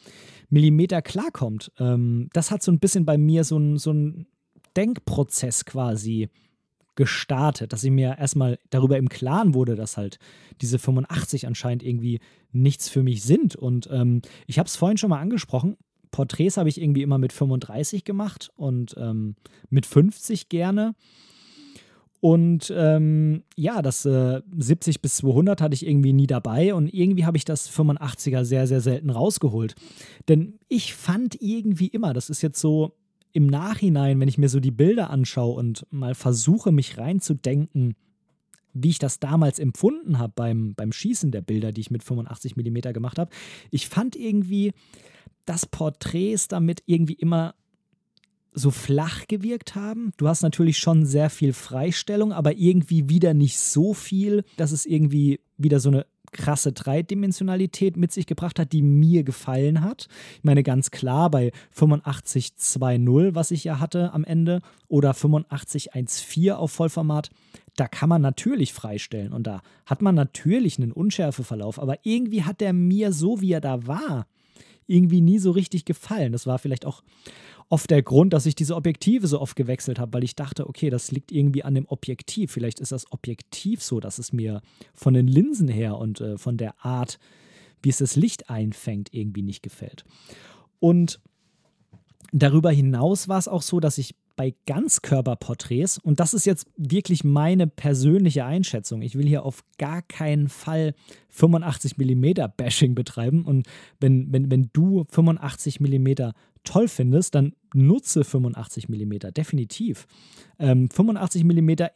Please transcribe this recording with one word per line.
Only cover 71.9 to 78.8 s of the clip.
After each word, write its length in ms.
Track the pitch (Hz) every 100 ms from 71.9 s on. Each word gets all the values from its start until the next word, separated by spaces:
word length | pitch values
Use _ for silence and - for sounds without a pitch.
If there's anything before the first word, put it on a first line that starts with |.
| 139
irgendwie 400 | 220 233 240 214
hat 160 | 160 185
der 140 | 202
mir 400 | 180 175 196 208
so, 260 | 160 170 226
wie 140 | 190
er 80 | 160
da 260 | 147 127 117
war, 400 | 160 294 135 - _ _ _ - _ -
irgendwie 360 | 180 180 175
nie 180 | 170 208
so 120 | 185
richtig 340 | 175 180 180 -
gefallen. 480 | 165 - 214 135
Das 120 | 117 -
war 140 | 127
vielleicht 260 | 147 131 -
auch 180 | - _ _ - - - - _
oft 200 | 160 -
der 120 | 147
Grund, 300 | - 135 185
dass 140 | 165 156
ich 100 | 143
diese 220 | 151
Objektive 500 | 170